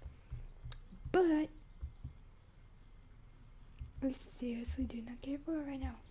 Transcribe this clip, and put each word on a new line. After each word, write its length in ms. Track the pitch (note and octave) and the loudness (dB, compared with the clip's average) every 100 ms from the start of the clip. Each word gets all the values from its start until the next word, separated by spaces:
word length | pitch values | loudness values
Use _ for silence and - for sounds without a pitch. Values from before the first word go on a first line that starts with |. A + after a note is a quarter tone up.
| - - - - - - - - - - - | -10 -10 -6 -6 -6 -8 -8 -6 -8 -8 6
But 140 | F#4 | 10
I 240 | F4 D4+ D#4 - - - - - - - - - - - - - - - - - - - - - - - - - C4+ C4 - - | 10 10 6 0 -14 -6 -6 -4 -8 -10 -14 -16 -18 -18 -18 -16 -16 -16 -16 -16 -16 -16 -16 -16 -14 -8 -8 0 2 2 -6 -4
seriously 460 | B3 A#3 A#3+ - | -2 0 0 2
do 160 | A#3+ A#3+ | 0 0
not 180 | A3+ A#3+ | -4 -4
care 160 | C4+ C#4+ | -2 -2
for 200 | D#4+ D#4+ | 0 0
it 60 | |
right 160 | C#4+ C4+ | 0 0
now. 180 | C4 A#3 - | 0 -2 -12